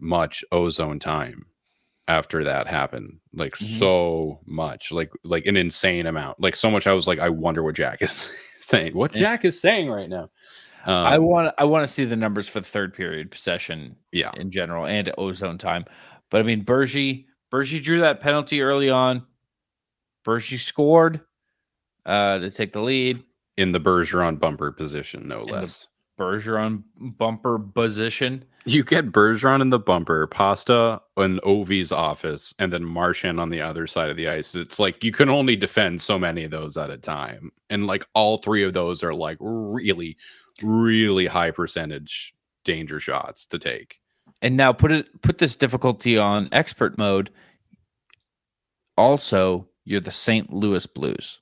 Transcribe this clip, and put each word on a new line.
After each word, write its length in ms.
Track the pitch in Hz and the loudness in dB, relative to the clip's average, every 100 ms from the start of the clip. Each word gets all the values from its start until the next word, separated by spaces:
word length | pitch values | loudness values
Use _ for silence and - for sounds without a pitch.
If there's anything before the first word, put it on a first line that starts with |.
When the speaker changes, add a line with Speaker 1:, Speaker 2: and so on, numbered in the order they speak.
Speaker 1:
much 420 | 80 87 78 - - | -2 0 0 -4 -2
ozone 480 | 87 87 82 78 73 | 0 0 0 -4 -6
time 440 | - 78 - - - _ _ _ _ _ - | -4 -4 -6 -12 -20 _ _ _ _ _ -2
after 320 | 82 - 82 | 0 0 -2
that 260 | 73 69 - | -2 -2 -2
happened, 520 | 76 69 60 52 82 _ | -4 -4 -6 -14 -20 _
like, 200 | 78 71 - | -8 -8 -8
Speaker 2:
Mm-hmm. 240 | 107 110 | -8 0
Speaker 1:
so 600 | 98 90 87 82 78 73 - | 4 4 2 0 -4 -6 -10
much, 480 | 80 78 65 - | -6 -6 -8 -8
like, 180 | 82 80 - 82 | -6 -6 -8 -2
like, 200 | 85 87 | -2 2
an 120 | 98 | 2
insane 480 | 87 - 95 87 82 | 2 0 0 0 -2
amount, 340 | 80 69 - | -4 -6 -4
like, 160 | 92 - | -2 0
so 160 | 113 | 2
much. 160 | 107 98 | 2 4
I 60 | |
was 120 | 95 85 | 2 2
like, 140 | 82 | 0
"I 80 | 85 | 0
wonder 360 | 80 82 82 | 0 0 0
what 120 | 78 80 | -2 -2
Jack 260 | 78 - | -4 -2
is 300 | 98 - - - - | -4 -4 -10 -12 -20
<laughs> 100 | - | -14
saying, 340 | - 110 82 | 0 0 0
what 200 | - 143 | -2 -2
Speaker 2:
Yeah. 60 | 110 | 0
Speaker 1:
Jack 200 | 208 233 | 0 2
is 160 | 180 - | -2 0
saying 300 | 170 220 151 | 2 2 0
right 180 | 104 87 | -4 -6
now." 220 | 90 87 _ _ - - - - | -8 -10 _ _ -20 -20 -10 -2
Um, 200 | 92 87 | 2 4
Speaker 2:
I 140 | 147 | 4
want, 340 | 165 170 165 - | 4 4 2 2
I 80 | 147 | 4
wanna 200 | 156 139 | 4 0
see 200 | - 127 | -2 -2
the 100 | 113 | 0
numbers 320 | 110 104 98 | -2 -2 -6
for 140 | 107 | -8
the 40 | 92 | -6
third 280 | 104 95 | -6 -6
period 360 | - 87 80 85 | -6 -8 -8 -10
possession 680 | - - 87 - 80 67 - _ | -10 -6 -6 -6 -12 -14 -20 _
Speaker 1:
Yeah. 180 | - - - | -4 -4 -6
Speaker 2:
in 140 | 92 | -8
general 340 | 92 85 85 78 | -6 -4 -4 -2
and 260 | 104 95 - | -2 -4 -4
ozone 400 | 95 90 95 85 | -6 -6 -8 -6
time. 260 | 92 85 82 - - - _ | -4 -4 -6 -18 -20 -20 _
But 100 | 104 | 2
I 40 | 113 | 2
mean, 180 | 110 | 0
Bergie, 640 | 104 127 135 139 139 131 - _ _ | 2 2 2 0 -4 -4 -10 _ _
Bergie 320 | 131 135 156 | -4 -2 -4
drew 160 | 143 170 | 0 4
that 220 | 160 143 | 4 2
penalty 400 | 147 147 143 147 | 2 0 0 -2
early 280 | 135 139 135 | 0 2 2
on. 360 | 127 127 127 123 _ _ _ _ _ _ _ _ _ - | 4 2 0 -6 _ _ _ _ _ _ _ _ _ -4
Bergie 340 | 113 107 131 | -4 -4 -8
scored, 600 | - - 147 165 165 160 - _ _ _ _ _ _ _ - | -6 0 6 8 6 2 -10 _ _ _ _ _ _ _ -2
uh, 320 | 101 101 98 | 0 2 0
to 100 | 92 | -4
take 200 | 95 104 | -6 -6
the 100 | 104 | -4
lead. 380 | 117 135 127 123 - _ _ - | -2 0 0 -4 -10 _ _ -2
Speaker 1:
In 160 | 92 | 0
the 80 | 87 | 2
Bergeron 580 | 80 90 82 90 85 78 | 2 2 2 0 0 0
bumper 320 | 78 73 73 | -2 -2 -6
position, 560 | 69 78 73 69 - 65 | -6 -8 -8 -10 -14 -12
no 140 | 58 | -12
Speaker 2:
In 60 | 55 | -10
the 60 | |
Speaker 1:
less. 340 | 53 90 - - _ _ - | -8 -10 -12 -20 _ _ -8
Speaker 2:
Bergeron 640 | 92 104 107 110 110 107 101 - 127 104 | -4 -4 -4 -2 -2 -4 -10 -16 -12 -4
bumper 420 | 113 110 127 117 | -4 -2 -2 -2
position. 840 | 101 107 117 104 113 - 127 131 - _ - | -2 -2 0 0 -4 -2 -4 -4 -12 _ 0
Speaker 1:
You 180 | 147 | 0
get 280 | 123 156 135 | 4 2 2
Bergeron 500 | 98 104 113 131 135 | 4 4 4 4 4
in 80 | 131 | 4
the 100 | 127 | 2
bumper, 460 | 101 90 85 80 78 | 4 2 2 0 0
Pasta 720 | - 98 98 - 120 117 110 _ - | 2 2 2 2 4 4 0 _ 0
in 240 | 95 92 | 0 2
Ovi's 480 | 98 101 92 98 87 | 2 2 2 0 0
office, 640 | - 80 76 80 71 - - | 0 -2 -2 -6 -6 -8 -4
and 140 | 92 | -4
then 100 | 87 | -2
Marchand 560 | 85 85 87 90 92 85 | -4 -2 0 0 -2 -4
on 100 | 82 | -4
the 120 | 82 | -4
other 260 | 78 80 80 | -6 -6 -6
side 220 | - 78 | -4 -4
of 80 | 80 | -2
the 100 | 80 | -4
ice. 280 | 78 76 90 | -4 -6 -8
It's 240 | 82 - | -4 0
like 240 | 98 - | 0 0
you 80 | 113 | 0
can 180 | 107 143 | 4 4
only 260 | 143 131 107 | 4 2 0
defend 460 | 95 - 98 85 | 0 0 0 0
so 160 | - 98 | -2 0
many 260 | 87 82 | -2 -4
of 80 | 78 | -6
those 240 | 78 76 80 | -8 -8 -8
at 140 | 73 | -8
a 80 | 67 | -10
time. 540 | - 73 64 55 - - - | -8 -8 -8 -12 -18 -18 -8
And, 180 | 104 101 | -4 0
like, 180 | 95 - | -2 0
all 240 | 107 107 110 | 4 4 4
three 240 | - 104 | 2 2
of 100 | 98 | 2
those 300 | 90 87 87 | 0 -2 -2
are, 100 | 87 | -4
like, 240 | 78 78 80 | -4 -4 -6
really, 800 | 104 113 107 113 107 87 85 78 - - _ - | -8 -6 -6 -4 -2 -2 -4 -12 -20 -20 _ -8
really 640 | 107 110 113 110 107 95 90 | 0 4 4 4 4 2 2
high 240 | 90 85 | 0 0
percentage 800 | 80 85 - 78 71 76 - - _ _ _ | -2 -6 -6 -8 -10 -10 -12 -14 _ _ _
danger 360 | - 80 78 76 | -6 -4 -6 -8
shots 460 | - 69 - - - | -4 -6 -6 -12 -10
to 120 | 85 | -8
take. 400 | - 60 - - _ _ _ - | -6 -8 -10 -20 _ _ _ -4
Speaker 2:
And 160 | 123 131 | 0 4
now 160 | 131 | 4
put 180 | 123 151 | 6 4
it, 300 | 156 - - | 4 -2 -2
put 160 | - - | 0 2
this 180 | 151 - | 0 2
difficulty 640 | 131 123 131 113 123 113 | 0 2 0 0 2 4
on 320 | 104 104 98 | 4 2 2
expert 460 | 131 160 - 107 104 | 2 2 0 -2 0
mode. 320 | 104 98 98 _ _ _ _ _ _ _ _ _ _ _ _ _ _ _ _ - | 2 2 0 _ _ _ _ _ _ _ _ _ _ _ _ _ _ _ _ 4
Also, 720 | 117 143 - 98 92 90 95 _ - | 4 4 2 2 2 0 -6 _ -4
you're 140 | 101 | -4
the 100 | 85 | -2
Saint 400 | - - 113 - | -4 2 2 0
Louis 340 | 95 104 92 - | -2 0 0 -2
Blues. 540 | - 69 50 - - | -6 -4 -4 -10 -18